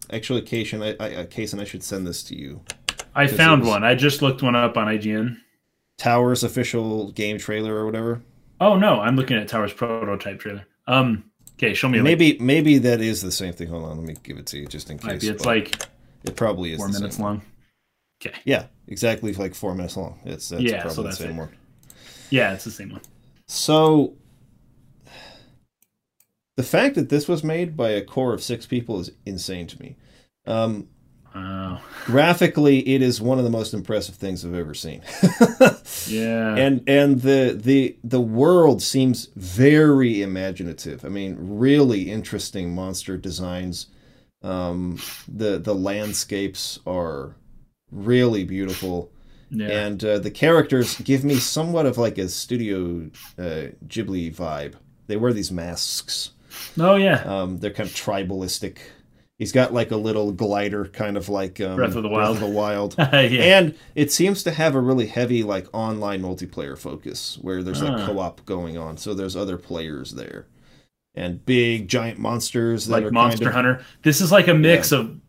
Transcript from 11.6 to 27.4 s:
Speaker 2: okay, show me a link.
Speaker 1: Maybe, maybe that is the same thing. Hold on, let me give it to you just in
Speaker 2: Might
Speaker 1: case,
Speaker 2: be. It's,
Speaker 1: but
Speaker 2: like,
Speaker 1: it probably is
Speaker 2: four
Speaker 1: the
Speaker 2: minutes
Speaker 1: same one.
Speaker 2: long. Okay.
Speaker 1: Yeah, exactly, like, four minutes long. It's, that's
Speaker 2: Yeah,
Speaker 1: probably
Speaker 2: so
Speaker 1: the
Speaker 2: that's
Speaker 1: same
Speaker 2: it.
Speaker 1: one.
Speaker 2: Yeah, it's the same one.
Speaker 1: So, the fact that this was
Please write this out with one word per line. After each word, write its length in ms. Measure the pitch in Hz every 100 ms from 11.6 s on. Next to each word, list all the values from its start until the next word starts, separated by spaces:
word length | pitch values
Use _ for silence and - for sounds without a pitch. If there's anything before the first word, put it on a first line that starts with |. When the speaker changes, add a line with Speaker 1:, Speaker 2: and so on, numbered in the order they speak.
Speaker 2:
okay, 120 | 117
show 140 | 101 131
me 100 | 120
a 40 |
link. 160 | 135 165
Speaker 1:
Maybe, 200 | 160 -
maybe 360 | 120 151 156 139
that 220 | 120 117
is 220 | 110 107
the 80 | 92
same 200 | 90 92
thing. 160 | 85 85
Hold 160 | 82
on, 120 | 80 80
let 80 | 80
me 100 | 78
give 140 | - 71
it 80 | 73
to 120 | 71
you 80 | 71
just 240 | 76 -
in 80 | 73
Speaker 2:
Might 100 | -
Speaker 1:
case, 80 | 95
Speaker 2:
be. 60 | 107
It's, 140 | 107
Speaker 1:
but 40 | 123
Speaker 2:
like, 380 | 113 - - - _ _ _
Speaker 1:
it 100 | - -
probably 360 | 113 95 87
is 60 | 80
Speaker 2:
four 100 | 98
Speaker 1:
the 60 |
Speaker 2:
minutes 220 | 101 101 -
Speaker 1:
same 80 |
one. 100 | 104 104
Speaker 2:
long. 60 | - _ _ _ _ _ _ _
Okay. 120 | - -
Speaker 1:
Yeah, 220 | - 123 - _ -
exactly, 440 | 101 117 110 110
like, 200 | 98 95
four 200 | - 104
minutes 220 | 92 90 98
long. 220 | 82 80
It's, 240 | - - -
that's 140 | 87
Speaker 2:
Yeah, 200 | 123 101
Speaker 1:
probably 120 | 85
Speaker 2:
so 80 | 80
Speaker 1:
the 60 | 101
Speaker 2:
that's 100 | 92
Speaker 1:
same 100 | 82
Speaker 2:
it. 40 | 82
Speaker 1:
one. 100 | 78 - _ _ _ _ - - -
Speaker 2:
Yeah, 220 | 135 107
it's 100 | 95
the 60 | -
same 200 | - -
one. 100 | - - _ _ _ -
Speaker 1:
So, 680 | - - 151 156 156 139 - _ _ _ _ _ _ _ _ _ - - - _ _ _ _ _ _ _ _ _ _ _ -
the 60 |
fact 320 | 120 170 269 277
that 120 | 123
this 200 | 147 143
was 140 | 170